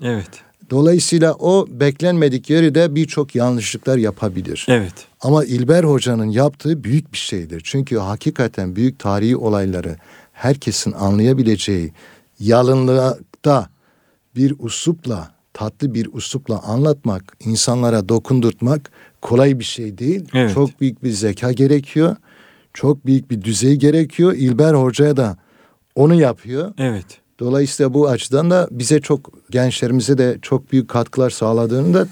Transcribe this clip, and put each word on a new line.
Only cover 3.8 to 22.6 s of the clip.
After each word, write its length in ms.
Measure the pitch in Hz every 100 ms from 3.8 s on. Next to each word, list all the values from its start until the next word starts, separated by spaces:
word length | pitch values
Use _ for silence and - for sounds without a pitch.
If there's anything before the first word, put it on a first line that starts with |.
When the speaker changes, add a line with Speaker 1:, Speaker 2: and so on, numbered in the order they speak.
| - 131
Speaker 2:
yapabilir. 680 | 107 101 107 90 90 - -
Speaker 1:
Evet. 240 | 120 95 - - _
Speaker 2:
Ama 240 | 127 151 127
İlber 380 | 123 123 165
Hoca'nın 420 | 165 135 120 117 110
yaptığı 540 | 107 143 - 147 160
büyük 300 | 107 143 -
bir 40 | -
şeydir. 440 | - 98 80 82
Çünkü 340 | 85 139 135 117
hakikaten 760 | 95 107 - - 117 - 92 92
büyük 240 | 127 -
tarihi 380 | 104 101 110 127
olayları 580 | 110 104 98 90 87 85 - - _
herkesin 580 | - 123 139 - 104 107
anlayabileceği, 1000 | 101 98 101 117 131 113 104 - 95 80 82 - - _ -
yalınlıkta 1300 | 101 117 127 131 127 131 131 117 - - 151 139 90 _ _ _ _ _ _ 123
bir 180 | 135 139
uslupla, 720 | 120 - 160 165 131 104 78 _ _
tatlı 400 | - 107 - 143
bir 160 | 113 113
uslupla 460 | 127 - 135 - 107
anlatmak, 800 | - 113 151 143 113 92 92 - 110
insanlara 640 | 110 - 123 120 113 95
dokundurtmak 840 | 113 - 131 117 - 120 151 139 _ - _
kolay 380 | - 117 139 131
bir 40 |
şey 340 | 113 - 110 98
değil. 280 | 123 190 160
Speaker 1:
Evet. 200 | 131 117
Speaker 2:
Çok 280 | 98 139 -
büyük 220 | 135 113
bir 80 | 127
zeka 400 | 104 107 95 123
gerekiyor. 640 | 127 135 147 139 147 165 214 _ _ _ _